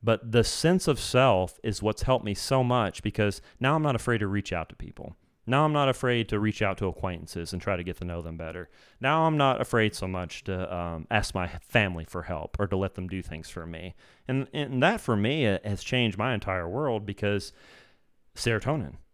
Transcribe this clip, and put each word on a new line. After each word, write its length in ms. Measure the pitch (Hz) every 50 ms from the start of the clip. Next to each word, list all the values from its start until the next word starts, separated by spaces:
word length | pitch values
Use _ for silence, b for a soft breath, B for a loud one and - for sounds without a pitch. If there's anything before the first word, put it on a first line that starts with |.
| -
But 280 | 110 113 101 - 117
the 120 | 110 120 110
sense 460 | - - - - 160 180 190 - -
of 100 | 147 -
self 580 | - - - 127 131 135 107 92 92 90 - - -
is 180 | - 104 -
what's 200 | - 107 107 -
helped 240 | - - 131 127 -
me 80 | 104 101
so 320 | - - - 135 131 127
much 360 | 123 123 123 113 95 - -
because 400 | - 107 - - 107 104 98 - B B B B
now 140 | 120 131 147
I'm 60 | 160
not 140 | 156 147 131
afraid 220 | 113 - - 120 110
to 100 | 107 98
reach 240 | 98 101 98 -
out 160 | - 87 78 -
to 60 | -
people. 400 | _ - - - - - - - _ _ _ _ _ _ -
Now 180 | 127 139 151
I'm 80 | 156 151
not 160 | 147 143 135
afraid 400 | 127 - - 127 123 120 113 -
to 100 | - 104
reach 220 | 104 110 104 -
out 160 | 110 101 95 -
to 80 | 104 92
acquaintances 680 | 85 - - 95 90 82 82 78 - 87 85 82 -
and 80 | 90
try 160 | - - 98 90
to 60 | 87
get 140 | 87 87 -
to 80 | 90
know 160 | 87 87 85
them 160 | 82 82 82 80
better. 320 | 82 80 82 87 87 - b b b b b b
Now 240 | - 131 151 160 160
I'm 140 | 160 156 151
not 240 | 143 135 131 -
afraid 340 | - - - 120 110 107 104
so 100 | - -
much 380 | 92 92 92 90 82 - - -
to, 280 | - 95 92 92 - 90
um, 320 | 87 87 85 85 80 78 -
ask 240 | - 107 101 - -
my 140 | 95 90 85
family 580 | - 85 - - - 120 104 98 90 82 80
for 180 | - - 87 82
help 340 | - 90 76 78 - - -
or 80 | 104 95
to 80 | -
let 180 | 95 98 95 -
them 120 | - 92 92
do 140 | 101 95
things 280 | 87 - 82 80 82 -
for 160 | - 92 82
me. 300 | 82 85 80 85 92 87 b b b b b b b
And, 200 | 127 135 139 - -
and 300 | 151 147 - 135 127 131
that 180 | 175 226 220
for 140 | - - 120
me, 320 | 104 101 110 143 160 143 110
uh, 100 | 98 87 -
has 180 | 104 101 92
changed 360 | - - - 127 120 113 95 95
my 160 | 107 127 127
entire 360 | 101 - - 95 92 85 85
world 360 | 92 123 151 143 117 110 104
because 460 | 101 101 - - 104 104 101 101 - B B B B B B B B B B B B _ _ _ _ _
serotonin. 600 | - - 120 117 107 - 127 147 156 104 71 - - - _